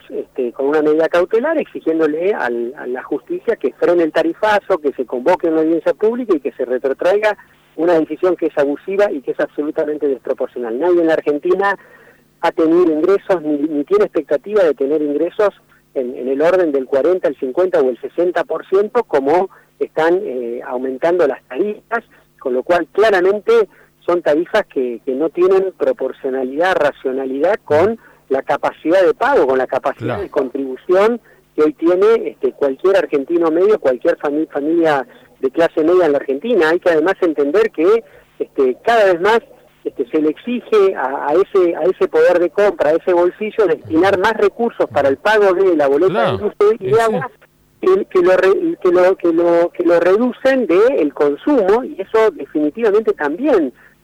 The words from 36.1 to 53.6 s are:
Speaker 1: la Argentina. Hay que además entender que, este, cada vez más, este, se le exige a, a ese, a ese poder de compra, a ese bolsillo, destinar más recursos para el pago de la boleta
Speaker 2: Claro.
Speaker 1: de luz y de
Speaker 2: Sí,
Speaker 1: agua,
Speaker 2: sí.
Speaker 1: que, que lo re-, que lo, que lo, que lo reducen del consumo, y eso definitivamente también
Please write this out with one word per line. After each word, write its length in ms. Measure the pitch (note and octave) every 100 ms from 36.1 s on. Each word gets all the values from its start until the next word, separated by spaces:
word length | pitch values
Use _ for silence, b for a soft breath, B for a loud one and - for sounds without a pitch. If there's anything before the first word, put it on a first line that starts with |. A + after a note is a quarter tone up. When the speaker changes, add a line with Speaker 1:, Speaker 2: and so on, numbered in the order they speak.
Speaker 1:
la 40 | C#3+
Argentina. 520 | - C3+ A#3 G#3+ D#3
Hay 100 | F4
que 100 | F3+
además 260 | D#3 - -
entender 480 | F4+ - C#4 F4+ A4+
que, 340 | - F4 A4+ - b b b
este, 380 | - - B2+ B2
cada 280 | A3 A#3 G3
vez 100 | E3
más, 180 | G3 A#3 - - _ _
este, 240 | - - B2
se 120 | D#3
le 80 | D3+
exige 640 | - A#3+ A#3+ - G#3+ F#3+ G3
a, 320 | C3 C#3+ C#3+
a 60 |
ese, 420 | - G4+ G4 E3+ E3
a 60 |
ese 260 | E3+ - F#3
poder 320 | D#3+ E3+ F3
de 100 | E3+
compra, 420 | - G3+ - D3
a 20 |
ese 200 | E3 -
bolsillo, 540 | F3 F3 - G#3+ - F#3+
destinar 500 | D#3 - D#3+ F#3+ F#3+
más 160 | G#3+
recursos 560 | A3 G3+ - A#3 - D#3
para 200 | D3 C#3
el 80 | C3+
pago 360 | G#3 G#3+ G3
de 220 | F3+ F#3+ D#3
la 120 | C#3
boleta 260 | C#3+ F#3
Speaker 2:
Claro. 240 | G#3 G3+ A#2+
Speaker 1:
de 60 |
luz 100 | G#3 - G#3 A3+
y 60 | F#3+
de 80 |
Speaker 2:
Sí, 60 | A3+
Speaker 1:
agua, 280 | A3+ G#3+ B3+ _ _ _ _ _
Speaker 2:
sí. 60 | F#4
Speaker 1:
que, 180 | F#4+ -
que 160 | -
lo 160 | - F#4
re-, 400 | F#4+ - E4 E4+
que 80 | F#3
lo, 240 | F3+ F3+ F#3+
que 160 | E3+
lo, 360 | E3 E3+ E3+ F3
que 140 | -
lo 160 | E3+ E3+
reducen 640 | F3 G#3 B3 - C4+ C4+ F#3+
del 480 | F3 - C#4+ D4
consumo, 720 | - D4 C#3+ - C4+ F#3 A3+
y 180 | A3+ D3+
eso 300 | F#3+ A3 A3
definitivamente 800 | - C#3 D#3 D3+ A3 A3+ G#3 A3
también 600 | G3 D3 E3+ D4+ G#3+